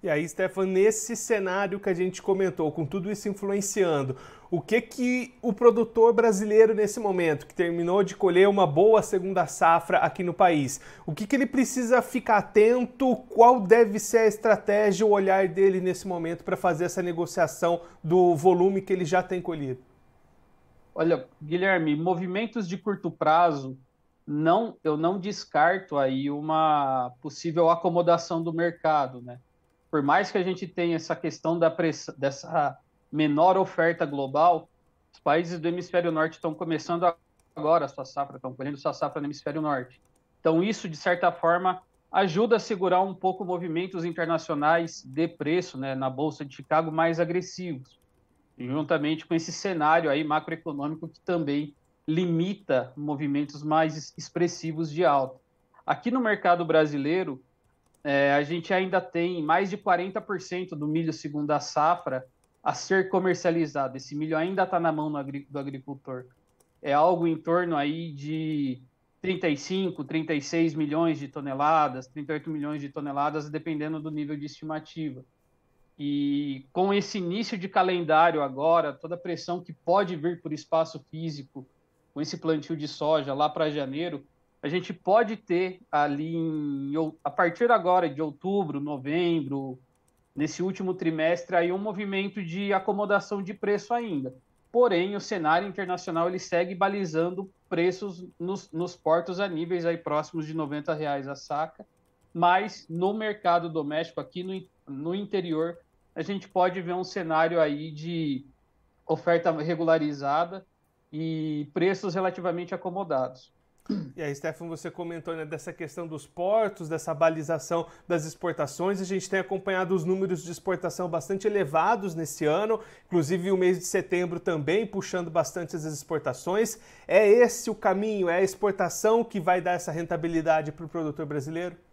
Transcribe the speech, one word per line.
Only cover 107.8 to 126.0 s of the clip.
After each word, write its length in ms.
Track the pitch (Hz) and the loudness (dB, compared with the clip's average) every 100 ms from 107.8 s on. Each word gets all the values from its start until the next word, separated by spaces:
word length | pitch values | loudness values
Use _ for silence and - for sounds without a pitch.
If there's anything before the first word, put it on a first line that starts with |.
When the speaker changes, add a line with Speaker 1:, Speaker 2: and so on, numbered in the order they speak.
| 160 | -8
Speaker 2:
de 560 | 147 160 170 156 131 - _ _ _ _ _ - | -10 -6 -4 -2 -4 -8 _ _ _ _ _ -6
oferta 440 | 160 - 170 170 | -2 2 2 2
regularizada 1120 | 160 156 165 165 160 151 143 139 151 175 190 - _ _ _ _ | -2 -2 -2 2 2 2 -4 -2 -2 -2 -8 -16 _ _ _ _
e 560 | 156 160 160 156 151 147 | -8 -6 -4 -4 -6 -6
preços 400 | - 175 196 196 | 0 0 0 -4
relativamente 600 | 175 185 185 175 170 175 180 | -2 -2 -2 -4 -4 -6 -8
acomodados. 760 | 185 175 185 139 127 - - _ _ _ _ 202 147 135 | -6 -8 -2 -2 -2 -8 -20 _ _ _ _ -6 -6 -8
Speaker 1:
E 60 | |
aí, 120 | 151 | -8
Stefan, 360 | 143 160 151 170 | -6 -6 -8 -10
você 200 | 160 170 | -10 -10
comentou, 460 | 165 170 165 156 165 | -10 -10 -8 -8 -8
né, 80 | |
dessa 300 | 156 151 180 | -8 -10 -12
questão 340 | - 160 - 170 | -12 -12 -10 -10
dos 180 | 151 - | -10 -14
portos, 640 | - 180 214 214 202 160 | -4 0 2 2 -4 -6
dessa 260 | 160 156 | -6 -4
balização 720 | 156 165 160 151 160 - 170 165 - - | 2 2 2 -2 -4 -2 -4 -4 -12 -2
das 180 | 170 156 | -2 -2
exportações. 760 | - 175 156 147 - 180 196 | -6 -6 -2 -4 -2 -2 -2
A 20 | |
gente 260 | 185 190 185 | -2 -4 -2
tem 100 | 196 | -2
acompanhado 540 | 185 190 190 185 185 | -2 -4 -2 -2 0
os 120 | 190 165 | 0 0
números 380 | 190 190 175 | 0 0 -4
de 80 | 165 | -6
exportação 580 | 165 - 180 180 165 180 | -8 -4 -2 -4 -4 -4
bastante 380 | 165 - 196 214 | -4 -4 -2 0
elevados 680 | 208 156 156 175 226 190 165 | 0 2 2 2 2 -2 -6
nesse 300 | 160 - 151 | -8 -2 2
ano. 340 | 160 214 220 - - _ | 2 2 -2 -4 -20 _
Inclusive, 440 | 175 143 180 180 | 0 2 0 0
o 60 | 190 | 2
mês 220 | 180 180 | 4 2
de 60 | - | 0
setembro 540 | 196 165 175 180 175 | -2 0 -2 -2 -2
também 460 | 185 165 143 190 226 | -2 -2 0 0 0
puxando 440 | 196 185 185 175 | -4 -4 -6 -2
bastante 460 | 165 160 - 165 175 | 0 0 -4 -6 -6
as 80 | |
exportações. 960 | 156 147 | -6 -8